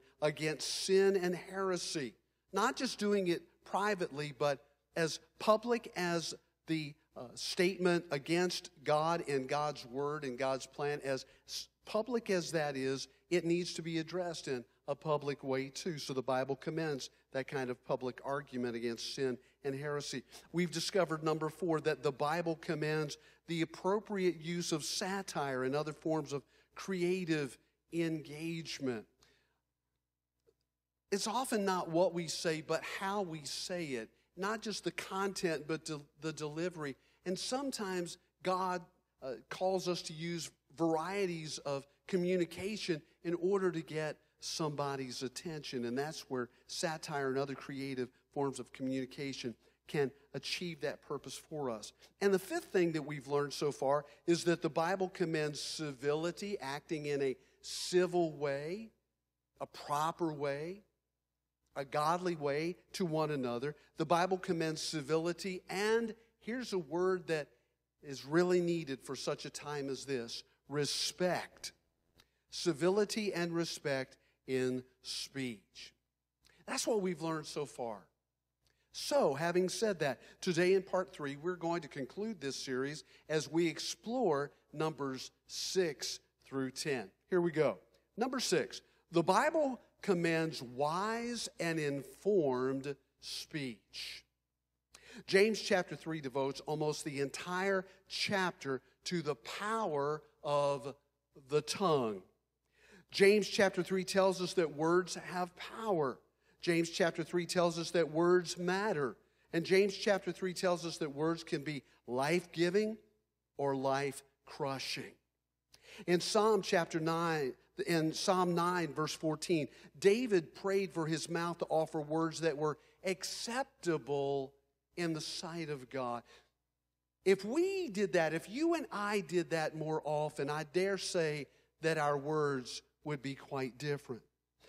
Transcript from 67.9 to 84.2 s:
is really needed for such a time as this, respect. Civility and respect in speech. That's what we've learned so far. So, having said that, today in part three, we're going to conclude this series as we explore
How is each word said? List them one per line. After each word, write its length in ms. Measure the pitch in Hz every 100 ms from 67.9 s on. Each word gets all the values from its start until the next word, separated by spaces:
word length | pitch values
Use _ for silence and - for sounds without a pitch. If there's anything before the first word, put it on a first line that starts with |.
| _
is 220 | 147 131
really 380 | 139 170 180 180
needed 400 | 170 170 147 131
for 120 | -
such 300 | 131 - 143
a 60 | 147
time 400 | - 143 147 139
as 160 | 123 127
this, 380 | 131 117 - - _ -
respect. 1040 | 143 139 - - - 180 139 - - - - _ _ _ _ _ _ _
Civility 840 | - 175 139 175 202 208 226 208
and 180 | 170 170
respect 640 | 165 165 - 151 135 131 - _ _ -
in 380 | 131 127 127 - _
speech. 920 | - - - 139 127 104 _ - - _ _ _ _ _ _ _ -
That's 220 | 254 -
what 140 | 220
we've 200 | 185 156
learned 260 | 160 160 147
so 180 | 156 143
far. 420 | - 117 101 - _ _ _ _ _ _ _ _
So, 400 | - - 285 185
having 340 | 135 170 175 185
said 320 | - 220 180
that, 220 | 143 123 - -
today 360 | 190 170 180 190
in 60 |
part 300 | 185 185 185
three, 240 | - 143 143
we're 220 | 170 180
going 240 | 170 170
to 80 | 156
conclude 500 | 147 123 185 220 185
this 160 | 139 -
series 480 | - 127 139 151 - - -
as 240 | 156 127
we 160 | 160 165
explore 840 | - - - 214 254